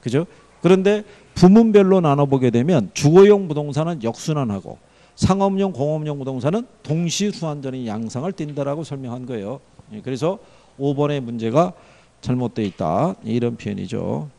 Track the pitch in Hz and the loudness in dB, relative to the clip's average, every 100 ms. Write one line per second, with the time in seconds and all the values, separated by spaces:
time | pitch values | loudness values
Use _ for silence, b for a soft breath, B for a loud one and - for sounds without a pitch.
0 | - 123 170 b b _ 170 190 190 208 | -2 -2 -4 b b _ 4 4 4 0
1 | 214 B B - 180 208 233 208 190 190 | -4 B B 4 8 8 8 6 6 4
2 | 165 143 143 135 127 117 135 170 95 - | 4 2 2 2 2 2 2 2 0 0
3 | 143 170 196 208 190 151 147 139 160 170 | 4 8 8 6 2 -6 -4 -4 -4 -4
4 | 113 113 - 151 127 101 - - _ b | -6 -6 -4 -4 -2 -4 -8 -18 _ b
5 | b _ - 190 196 190 196 160 147 156 | b _ 0 2 0 0 -2 -2 -4 -4
6 | 151 143 131 131 123 202 240 _ - 156 | -6 -8 -8 -4 -4 -4 -6 _ -6 -4
7 | 170 - 208 196 160 147 135 131 120 107 | -4 -4 -6 -4 -8 -8 -10 -8 -8 -8
8 | 113 123 160 190 151 143 139 147 160 139 | -8 -8 -10 -8 -10 -8 -6 -6 -8 -12
9 | 131 120 127 120 98 131 _ _ - 107 | -10 -12 -10 -10 -8 -12 _ _ -20 -16
10 | 101 127 151 196 b b b _ 139 139 | -10 -6 -4 -6 b b b _ -4 -2
11 | 147 147 120 117 113 139 180 180 b b | -2 -2 -6 -6 -2 0 0 -2 b b
12 | b _ - 127 123 - 104 - 85 92 | b _ -4 -4 -2 -4 -6 -4 -2 0
13 | 156 190 110 117 120 117 107 98 95 95 | -2 -4 -6 -4 -4 -6 -8 -8 -8 -8
14 | 90 131 151 | -6 -6 -8